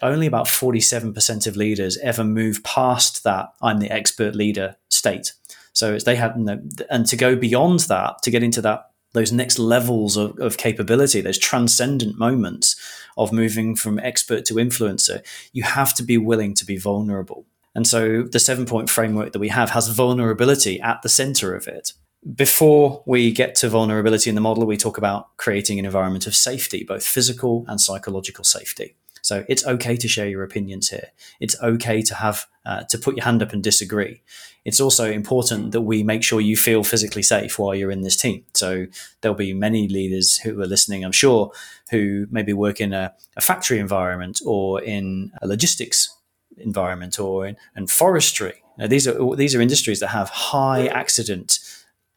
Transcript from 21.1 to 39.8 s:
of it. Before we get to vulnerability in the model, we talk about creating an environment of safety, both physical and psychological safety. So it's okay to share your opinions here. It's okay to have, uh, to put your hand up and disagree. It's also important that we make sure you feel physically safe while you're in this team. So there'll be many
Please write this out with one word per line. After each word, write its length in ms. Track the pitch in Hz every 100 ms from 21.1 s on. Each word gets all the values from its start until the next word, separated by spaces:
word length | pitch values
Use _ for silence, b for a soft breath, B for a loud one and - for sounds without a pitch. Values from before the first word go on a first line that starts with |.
| - 135 135 98 90
of 120 | -
it. 260 | - - - _ _ - 117
Before 680 | 139 - 156 151 143 139 -
we 260 | 127 117
get 220 | 110 - -
to 140 | 120
vulnerability 640 | 113 110 107 107 110 117
in 40 | 107
the 60 |
model, 240 | 110 110 113
we 120 | 104
talk 200 | 110 104
about 400 | 101 101 - -
creating 400 | - 101 101 101
an 80 | 98
environment 400 | 98 92 92 104
of 100 | -
safety, 480 | - 127 - 95
both 220 | - 101 -
physical 600 | 135 120 123 127 117 117
and 120 | 104
psychological 640 | - 98 101 95 95 -
safety. 520 | - - - - - _ _ B
So 240 | - 101 -
it's 180 | 135 139
okay 300 | 123 120 120
to 120 | 113
share 200 | - 101
your 160 | 98
opinions 460 | 95 107 98 95 -
here. 200 | - - _ B B
It's 160 | 107 -
okay 400 | 117 113 117 110
to 140 | 110 -
have, 300 | 110 104 - _ 113
uh, 180 | 95 -
to 120 | -
put 180 | - 127
your 80 |
hand 180 | 120 117
up 120 | 107
and 100 | 104
disagree. 580 | 104 - 95 107 98 - _ B B B -
It's 160 | -
also 280 | 135 117 110
important 640 | 107 104 127 120 107 110
that 100 | 113
we 220 | 110 110
make 200 | 107 110
sure 180 | - 113
you 160 | 107 107
feel 260 | - 110
physically 400 | 104 113 104 104
safe 340 | 98 104 107 -
while 160 | 98
you're 180 | 98 98
in 100 | 98
this 160 | 95 -
team. 260 | 127 90 -
So 340 | - 92 92 92 B B B
there'll 140 | 107 101
be 180 | 98
many 340 | 95 104 110